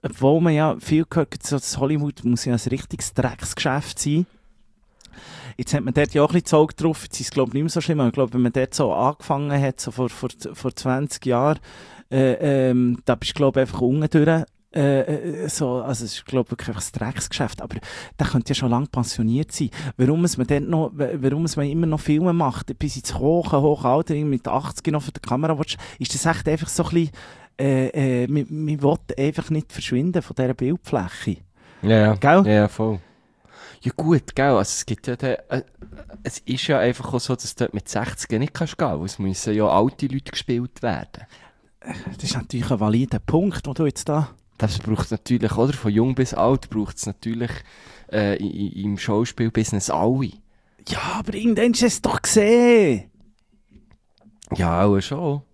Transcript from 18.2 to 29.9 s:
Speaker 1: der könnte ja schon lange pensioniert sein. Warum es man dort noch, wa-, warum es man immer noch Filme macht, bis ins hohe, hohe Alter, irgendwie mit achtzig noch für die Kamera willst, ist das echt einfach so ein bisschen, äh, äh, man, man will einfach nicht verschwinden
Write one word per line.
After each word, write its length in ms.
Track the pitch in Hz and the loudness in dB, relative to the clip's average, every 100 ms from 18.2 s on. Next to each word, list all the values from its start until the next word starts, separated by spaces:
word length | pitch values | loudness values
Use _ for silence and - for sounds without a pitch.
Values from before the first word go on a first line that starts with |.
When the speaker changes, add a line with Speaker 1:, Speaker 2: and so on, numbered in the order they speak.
Speaker 1:
der 60 | 147 | 0
könnte 240 | 135 - | 0 0
ja 40 | |
schon 160 | 139 131 | -2 0
lange 160 | 120 143 | 0 0
pensioniert 640 | - 117 - 110 123 156 | -2 -4 -2 0 0 -2
sein. 200 | - 127 - 151 - | -4 -4 -4 -10 0
Warum 280 | 127 156 | 2 4
es 120 | 170 - | 2 0
man 100 | 123 | 0
dort 160 | 143 147 | 0 0
noch, 220 | 165 156 | 0 -2
wa-, 140 | 143 135 | -2 -4
warum 320 | 156 131 143 165 | 0 0 0 -2
es 100 | 147 | -2
man 100 | 143 | -2
immer 200 | 156 170 | 0 0
noch 120 | 156 | 0
Filme 320 | - 151 180 | 0 2 2
macht, 440 | 170 147 - - - | 2 0 -2 -8 -6
bis 180 | 151 131 | -6 -6
ins 180 | - - | -8 -2
hohe, 320 | 135 170 160 | 2 2 2
hohe 340 | 147 147 147 | 2 4 2
Alter, 300 | 127 135 165 | 2 2 0
irgendwie 220 | 151 151 131 | -2 0 -2
mit 100 | - | -2
achtzig 460 | 131 139 - - | -4 -4 -6 -2
noch 100 | 151 | -2
für 80 | 139 | -4
die 100 | - | -12
Kamera 380 | - 123 160 151 | -4 -2 0 0
willst, 200 | 160 - - - | -4 -6 -12 -8
ist 160 | 123 | -6
das 120 | 139 165 | -2 0
echt 200 | 165 - | 0 0
einfach 200 | 151 165 | -2 -2
so 160 | - | -2
ein 60 | 165 | 0
bisschen, 200 | 170 160 - - - - - | 2 0 -4 -20 -20 -20 -2
äh, 680 | 139 131 131 - 135 123 | 0 2 0 0 0 2
äh, 20 | 123 | 2
man, 180 | 147 139 | 0 -2
man 300 | 151 151 151 | -4 -2 2
will 160 | 139 165 - - | 2 2 -2 -2
einfach 320 | 139 156 - | 0 -2 -2
nicht 220 | 156 - | -2 -4
verschwinden 500 | - - | -10 -4